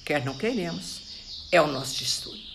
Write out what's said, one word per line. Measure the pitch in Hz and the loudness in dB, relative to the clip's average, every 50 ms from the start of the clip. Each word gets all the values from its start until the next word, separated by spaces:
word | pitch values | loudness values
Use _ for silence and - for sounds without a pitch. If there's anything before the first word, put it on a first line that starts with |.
| - | -2
quer | - 151 143 127 | 0 0 2 0
não | 139 131 | 0 -2
queremos, | - 214 226 269 214 175 170 170 190 185 - - - - - - - - - - - - - | -2 -2 0 0 0 -2 -2 -4 -6 -8 -8 -10 -10 -12 -14 -14 -14 -14 -12 -12 -10 0 6
é | 180 170 | 8 8
o | 151 | 8
nosso | 147 139 127 131 131 - - | 8 4 0 -2 -2 -2 -2
destino, | 127 - - - - - - - - - | 0 0 0 -2 -2 -8 -12 -12 -14 -14